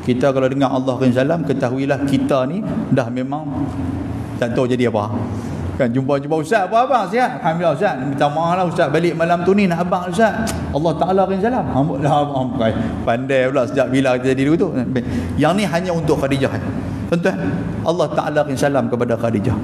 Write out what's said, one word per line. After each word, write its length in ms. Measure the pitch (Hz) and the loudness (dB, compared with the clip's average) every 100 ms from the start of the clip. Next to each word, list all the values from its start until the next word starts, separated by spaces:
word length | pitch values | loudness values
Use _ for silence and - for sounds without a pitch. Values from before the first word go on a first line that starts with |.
| - | 0
Kita 240 | 123 139 | 2 2
kalau 160 | 135 131 | 2 2
dengar 240 | 135 135 | 2 0
Allah 240 | 131 131 123 | 0 -2 2
kin 80 | 135 | 2
salam, 320 | 123 135 170 | 4 2 0
ketahuilah 640 | 139 123 123 131 135 135 139 | 0 0 0 -2 0 0 2
kita 400 | 135 - 143 131 | 0 2 0 0
ni 160 | 180 220 - - | -2 -4 -4 0
dah 160 | 135 117 | 0 0
memang 320 | 123 131 147 156 135 139 - - - - - - - | -4 -4 -6 -6 -4 -6 -4 -6 -6 -6 -8 -8 -4
tak 160 | 120 | -2
tahu 160 | 117 127 | 0 0
jadi 160 | 123 120 | 2 2
apa. 240 | 110 104 110 - - - - - | 0 -2 -4 -4 -6 -6 -6 -6
Kan 160 | - 127 | -2 0
jumpa-jumpa 560 | 123 131 139 143 160 151 | 0 0 -2 0 -2 0
ustaz, 240 | 220 185 | 0 2
"Apa 160 | 220 262 | 2 2
abang? 240 | 254 190 | 2 2
Sihat?" 320 | 220 247 - | 0 0 0
"Alhamdulillah 320 | 175 165 170 | -2 0 0
ustaz. 240 | 143 196 156 | 2 0 0
Minta 320 | 139 135 147 | -4 0 0
maaf 240 | 151 170 | 2 0
lah 160 | 180 180 | 0 0
ustaz, 160 | 160 156 | 2 2
balik 320 | 156 170 165 | 2 0 0
malam 240 | 165 175 | 0 2
tu 80 | 175 196 | 4 4
ni 80 | 196 | 4
nak 160 | 170 | 2
abang 240 | 180 185 180 | 0 -2 -2
ustaz." 400 | 175 220 - 220 - - | 2 2 2 -2 -4 -2
Allah 220 | 143 165 | 0 0
Ta'ala 320 | 151 165 190 185 | 0 2 2 2
kin 160 | 190 | 2
salam. 240 | 214 254 202 | 0 0 0
Alhamdulillah 400 | 131 151 147 147 147 | 0 0 0 2 2
abang. 320 | 143 135 127 117 113 107 113 - | 2 -2 -2 0 0 0 -2 -2
Pandai 480 | - 117 135 135 127 | -2 -2 2 2 2
pula 160 | 139 123 | 2 0
sejak 240 | 139 127 | 2 2
bila 240 | 131 135 | 2 2
kita 160 | 127 127 | 2 2
jadi 120 | 131 135 | 2 2
dulu 100 | 165 | 2
tu. 60 | 185 131 120 127 117 120 87 | 2 0 -2 -2 -2 -4 -4
Yang 180 | 85 151 190 | 0 2 2
ni 60 | 196 | 0
hanya 240 | 165 185 | 0 0
untuk 320 | 170 151 151 | -2 0 0
Khadijah. 320 | 135 139 127 107 - - - - - | 2 0 0 -2 -4 -6 -6 -6 -2
Tuan-tuan, 240 | 170 180 196 185 - - - | 0 0 -2 -2 -2 -4 -4
Allah 240 | - 170 151 | -2 0 0
Ta'ala 260 | - 156 151 143 | -2 -2 0 0
kin 80 | |
salam 320 | 131 143 139 117 | 0 0 2 0
kepada 320 | 120 120 117 | 0 0 0
Khadijah. 400 | 117 113 101 110 | 0 0 0 -2